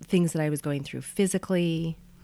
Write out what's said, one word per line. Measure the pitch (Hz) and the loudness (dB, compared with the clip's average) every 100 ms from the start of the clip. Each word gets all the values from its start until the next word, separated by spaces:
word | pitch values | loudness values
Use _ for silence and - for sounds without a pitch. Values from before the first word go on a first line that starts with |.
things | - 185 170 | 0 2 4
that | 160 | 2
I | 151 | 0
was | 147 | -2
going | 151 143 | -2 -4
through | 139 131 | -4 -10
physically | 131 - 196 190 - 185 170 165 165 160 - - | -6 0 2 2 0 2 2 0 -2 -6 -12 -10